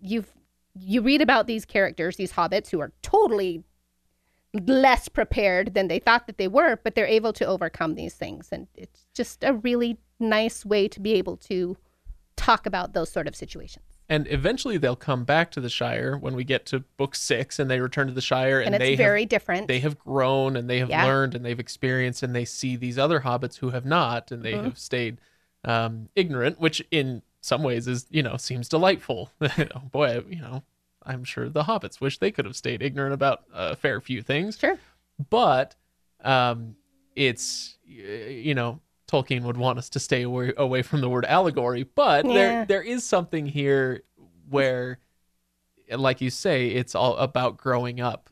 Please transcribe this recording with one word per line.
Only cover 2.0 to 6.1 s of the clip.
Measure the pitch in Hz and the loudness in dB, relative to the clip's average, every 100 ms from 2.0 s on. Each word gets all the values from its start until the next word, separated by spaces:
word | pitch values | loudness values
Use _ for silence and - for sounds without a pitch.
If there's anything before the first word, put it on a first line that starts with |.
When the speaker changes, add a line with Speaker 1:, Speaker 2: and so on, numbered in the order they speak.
| 170 - | -4 -4
Speaker 1:
these | 185 | -4
hobbits | - 170 190 - | -2 0 0 -2
who | 170 | -4
are | 147 - | -4 -8
totally | - - 427 214 185 165 - _ _ _ _ _ _ _ _ 208 175 | 2 4 4 2 0 -4 -12 _ _ _ _ _ _ _ _ -4 2
less | 269 269 240 - | 6 6 4 0
prepared | - 220 - 202 180 196 | -2 0 2 2 2 2
than | 190 190 | 0 0
they | 170 | 2
thought | - | 4